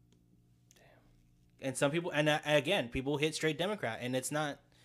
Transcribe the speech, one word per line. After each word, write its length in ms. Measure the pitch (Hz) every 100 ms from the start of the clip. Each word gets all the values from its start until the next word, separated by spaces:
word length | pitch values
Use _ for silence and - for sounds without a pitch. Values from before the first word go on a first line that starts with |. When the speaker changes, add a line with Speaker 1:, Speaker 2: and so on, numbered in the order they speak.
| _ _ _ _ _ _ _ -
Speaker 1:
Damn. 920 | - - - - _ _ _ - 135
Speaker 2:
And 80 | 123
some 140 | 143
people, 200 | 165 170
and, 180 | 147 151
uh, 100 | 151 147
again, 440 | 151 139 196 123
people 280 | 135 131 147
hit 180 | 156 156
straight 220 | 160 147
Democrat, 420 | 185 214 120 110
and 140 | 123 127
it's 160 | -
not, 280 | 147 151 135 _ _